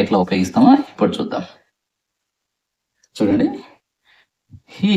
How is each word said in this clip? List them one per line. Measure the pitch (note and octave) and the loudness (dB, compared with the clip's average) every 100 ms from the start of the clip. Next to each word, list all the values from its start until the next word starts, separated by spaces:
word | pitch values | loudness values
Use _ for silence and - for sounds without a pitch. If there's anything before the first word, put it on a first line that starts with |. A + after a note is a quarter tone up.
| G2 | 2
ఎట్లా | G#2 F#2 | 0 0
ఉపయోగిస్తామో | F#2+ F#2 - B3 C#4+ - | -2 -2 2 4 4 2
ఇప్పుడు | - G3+ - | -4 -4 -2
చూద్దాం. | - - F3+ - _ _ _ _ _ _ _ _ _ _ _ _ _ _ _ - | -8 -8 -10 -18 _ _ _ _ _ _ _ _ _ _ _ _ _ _ _ -4
చూడండి, | G#2 - - - - _ _ _ _ _ _ _ _ - _ - | -2 0 -2 -4 -18 _ _ _ _ _ _ _ _ -20 _ -6
he | G3+ | 0